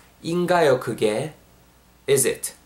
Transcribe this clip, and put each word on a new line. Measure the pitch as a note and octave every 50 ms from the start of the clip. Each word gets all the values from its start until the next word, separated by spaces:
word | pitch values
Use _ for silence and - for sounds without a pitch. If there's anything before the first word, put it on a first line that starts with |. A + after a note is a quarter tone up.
| - _ _ _
인가요, | - D#3+ E3+ F3 F3 E3+ F3+ E3+ D#3+ C#3 B2+ B2
그게? | - B2+ G#2+ - A2 G#2 G#2+ A#2+ D3+ D#3 - _ _ _ _ _ _ _ _ _ _ _ _ _ - C3
Is | C#3 B2+ B2
it? | G2 - - - - - _ _